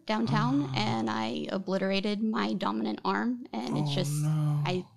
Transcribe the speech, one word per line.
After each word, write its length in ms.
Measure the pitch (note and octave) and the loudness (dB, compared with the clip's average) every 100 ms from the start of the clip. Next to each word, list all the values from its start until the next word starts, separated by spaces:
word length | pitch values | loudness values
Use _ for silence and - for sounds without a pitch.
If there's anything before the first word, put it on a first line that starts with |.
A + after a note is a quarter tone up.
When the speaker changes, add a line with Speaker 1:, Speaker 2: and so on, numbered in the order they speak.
| - | -2
Speaker 1:
downtown 640 | G#3+ A3+ A3 D3 C#4 C3+ | 0 2 2 4 2 0
Speaker 2:
Oh. 80 | C3 | 0
Speaker 1:
and 320 | A2 - A3+ | 0 0 0
I 360 | A2 - A#2+ - | -2 -2 -4 -4
obliterated 720 | G3 G3 F#3+ F#3+ G3 G#3 G#3 | -4 -2 -2 0 0 0 0
my 320 | A3 G#3+ G#3 | 0 0 0
dominant 460 | G#3 G3 G#3+ G#3+ G#3+ | 0 -2 -2 -2 -2
arm, 420 | - G3 A3+ B3 B3 | 0 0 0 -2 -6
and 240 | A3 A3+ - | -6 -2 0
it's 140 | D3 | 2
Speaker 2:
Oh, 40 | |
Speaker 1:
just, 180 | C#3+ C#3+ | 0 0
Speaker 2:
no. 500 | D3 D3+ D#3 D3+ D3 | 2 2 2 2 2
Speaker 1:
I, 200 | D3 F#3 F3+ | 2 0 -4